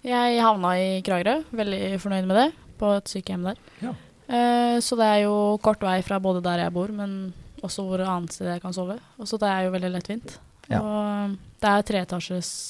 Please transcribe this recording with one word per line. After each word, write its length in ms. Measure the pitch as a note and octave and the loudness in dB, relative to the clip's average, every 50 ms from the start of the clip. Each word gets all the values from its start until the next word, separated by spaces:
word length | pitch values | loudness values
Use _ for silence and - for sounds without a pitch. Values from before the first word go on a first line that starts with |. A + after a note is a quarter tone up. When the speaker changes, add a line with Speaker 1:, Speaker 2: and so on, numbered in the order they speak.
Speaker 1:
Jeg 380 | _ B3 B3 A#3+ A#3+ A#3+ A#3+ A#3 | _ 0 0 2 4 4 4 4
havna 340 | A#3 A3+ G#3+ G3 F3+ F3+ F3+ F3+ | 6 4 4 4 2 2 2 2
i 200 | F#3 F#3+ F#3+ F#3+ F#3 | 2 0 0 -2 0
Kragerø, 380 | - F#3+ F3 F3+ G#3 B3 D#4+ D#4 - | 0 0 2 2 2 0 0 -2 -6
veldig 300 | - A3+ G#3+ G3+ G3 F#3+ G3+ F#3+ G3 F#3+ | -4 -4 -2 -2 -2 -2 -2 -2 -4 -4
fornøyd 260 | - G#3 G3 F#3+ F#3 | -2 -2 -2 0 0
med 120 | F#3 F#3+ G#3+ | 4 6 6
det, 100 | B3+ D#4 - - - - - - | 6 4 2 -4 -20 -20 -8 -2
på 100 | G#3+ G#3 G3+ | 0 2 2
et 140 | G3+ G3+ - - | 0 -2 -6 -10
sykehjem 300 | F#3+ F#3 - F#3+ F3+ F3 F#3 | -10 -8 -6 -6 -4 -4 -6
der. 80 | G#3 - - - - - - | -6 -8 -14 -20 -16 -12 -10
Speaker 2:
Ja. 80 | B3 - - - - - _ - - | -10 -10 -12 -14 -20 -20 _ -10 -2
Speaker 1:
Eh, 480 | B3+ A#3+ A#3+ A#3+ A#3+ A#3+ A#3+ A#3+ A#3+ A#3+ | 0 2 4 4 4 4 4 2 2 2
så 160 | A#3 - B3+ | 0 0 2
det 100 | A#3 A3+ | 4 4
er 120 | G#3+ G#3 G#3 G#3 | 6 6 4 4
jo 80 | G#3 G#3 G#3 G#3 G#3 G#3 G#3+ | 4 2 2 4 2 2 2
kort 220 | - A3 G#3+ G#3+ - | 2 2 2 2 2
vei 140 | F#3+ F#3 F#3 F#3 | 0 0 0 0
fra 140 | - G3+ G3 | 0 -2 0
både 220 | F#3+ F#3+ F#3 F3+ F3 | 0 0 0 0 0
der 200 | F3+ F3 F3 F3 | 0 0 0 0
jeg 100 | F3 E3+ | 0 -2
bor, 160 | F3 F3+ G3+ | -2 -4 -4
men 440 | G#3+ G#3 G3+ G3+ G3 F#3+ F#3+ F#3 F3+ - - - - - | -4 -6 -6 -6 -6 -6 -8 -10 -10 -14 -18 -20 -16 -12
også 260 | - F#3 - - G3+ | -10 -8 -6 -6 -4
hvor 160 | F#3 F#3 F#3 | -4 -2 -2
annet 320 | F#3 F#3+ F#3 F3 F3 E3 - | -2 -2 -2 -2 -4 -6 -8
sted 160 | - F#3+ F3 | -6 -6 -4
jeg 140 | F3 F3 - | -6 -6 -6
kan 100 | F3+ F3+ | -8 -6
sove. 240 | F#3 F3+ F3+ G3+ A#3+ - - _ - | -6 -6 -6 -6 -10 -12 -18 _ -14
Og 100 | A3+ G3 | -8 -6
så 80 | - G#3+ | -2 0
det 120 | G#3+ G3+ | 0 2
er 160 | G3 F#3+ F#3 | 2 2 0
jo 80 | F#3 F#3 | 0 0
veldig 160 | F#3 F3+ F#3 F3+ | -2 -2 -2 -4
lettvint. 460 | F3+ F3+ - G3+ A#3 - - - - - - _ _ - - | -4 -6 -6 -8 -8 -8 -12 -18 -18 -20 -20 _ _ -8 -2
Speaker 3:
Ja. 100 | A#2+ - | -2 0
Speaker 1:
Og 540 | G#3+ G#3+ G#3 G#3+ G#3 G#3 G#3 G#3 G3+ G3+ G3 G3 - - - _ | 0 0 -2 -2 -2 -2 -2 -2 -2 -4 -4 -6 -10 -20 -10 _
det 100 | - G#3+ | 2 4
er 160 | G3+ G3+ G#3 | 4 4 2
treetasjes 640 | - G#3+ F#3+ F3+ - F3+ F3+ E3+ - F#3 F3+ F3 - - - - - | 2 0 -2 -2 -2 -6 -6 -4 -4 -6 -4 -4 -6 -8 -10 -10 -10